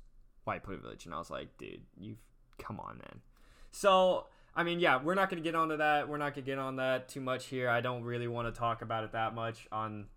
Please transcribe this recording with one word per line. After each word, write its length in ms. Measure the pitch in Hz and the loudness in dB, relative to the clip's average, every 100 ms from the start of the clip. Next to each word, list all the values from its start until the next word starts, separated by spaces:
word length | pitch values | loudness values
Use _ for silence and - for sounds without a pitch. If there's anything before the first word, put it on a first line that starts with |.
| - - - - | -20 -20 -20 -10
white 180 | - 92 | -6 -6
privilege." 420 | 98 82 55 53 | -6 -10 -10 -14
And 100 | 82 | -10
I 40 | 80 | -10
was 120 | 85 | -8
like, 260 | 67 73 - | -10 -10 -14
"Dude, 240 | 50 50 - - | -14 -14 -18 -16
you've, 200 | 107 110 - _ _ - | -14 -14 -18 _ _ -16
come 220 | - 107 | -12 -10
on, 180 | 50 57 | -10 -12
man." 220 | 50 - - - - - - | -16 -18 -20 -20 -20 -20 -18
So, 560 | - 196 185 185 151 - - - - | 4 8 8 8 4 -2 -18 -6 -2
I 60 | |
mean, 160 | 170 175 | 0 4
yeah, 220 | 175 165 | 6 6
we're 120 | 151 | 4
not 140 | 190 190 | 2 2
gonna 140 | 175 | 0
get 120 | 160 | 0
onto 220 | 165 160 151 | 2 2 2
that. 320 | 151 147 139 | 4 4 2
We're 80 | 147 | -2
not 180 | 143 | -2
gonna 120 | 143 131 | -4 -4
get 120 | 135 | -4
on 180 | 135 131 | -4 -2
that 320 | 131 127 127 | 0 0 -2
too 120 | 139 | -6
much 260 | 127 127 - | -4 -4 -4
here. 220 | 131 123 | -2 2
I 120 | 117 | 2
don't 200 | 127 123 | 2 -4
really 260 | 117 120 120 | -4 -4 -2
wanna 220 | 117 117 | -2 -4
talk 280 | 110 117 110 | -2 -2 -2
about 240 | 113 113 | -2 -4
it 80 | 110 | -2
that 220 | 113 110 | -2 -2
much 340 | 117 113 113 - | -2 -4 -6 -8
on 360 | 107 110 104 104 | -6 -6 -8 -12